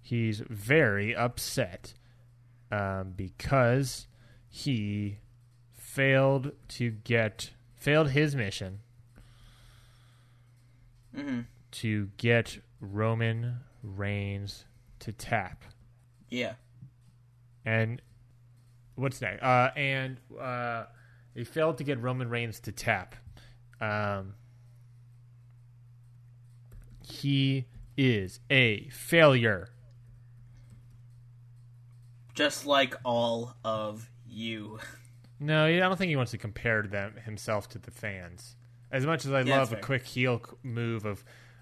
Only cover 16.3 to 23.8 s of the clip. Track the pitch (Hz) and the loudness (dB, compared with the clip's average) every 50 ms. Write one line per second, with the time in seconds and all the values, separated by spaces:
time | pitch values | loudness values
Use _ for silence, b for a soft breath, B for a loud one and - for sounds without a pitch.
16.3 | 120 123 120 101 - - - - - - - - _ _ _ - _ _ - _ | -4 -4 -4 -4 -6 -10 -18 -20 -20 -20 -20 -20 _ _ _ -20 _ _ -20 _
17.3 | _ - - - - - - 113 113 113 110 110 120 - - - - - - - | _ -20 -20 -20 -20 -10 -2 0 2 2 2 0 -2 -8 -12 -20 -20 -20 -20 -20
18.3 | - - - - - - _ - - - - - - - 127 139 127 - 123 98 | -20 -20 -20 -20 -20 -20 _ -20 -20 -20 -20 -16 -8 -4 -4 -4 -2 -2 -6 -6
19.3 | - - - 131 127 123 123 131 - 147 139 139 135 135 131 131 131 123 _ _ | -4 0 2 4 6 6 6 4 2 -2 -2 -2 0 -2 -4 -6 -8 -12 _ _
20.3 | 113 113 127 127 123 123 120 120 117 117 110 - b b b b b b b b | -14 -10 -8 -6 -6 -4 -4 -4 -4 -6 -8 -10 b b b b b b b b
21.3 | - 117 120 - - 160 156 160 160 160 147 139 139 120 117 127 127 127 127 117 | -10 -10 -10 -6 0 2 2 2 2 0 -2 -2 -2 -2 -2 -2 -2 -2 -4 -2
22.3 | 117 120 117 113 104 - - 113 101 - - 120 110 95 - - - - - - | -2 -2 -4 -4 -6 -8 -10 -12 -10 -4 0 0 0 0 -2 -10 -16 -20 -20 -20
23.3 | B B B B B B - - - - | B B B B B B -20 -20 -10 -6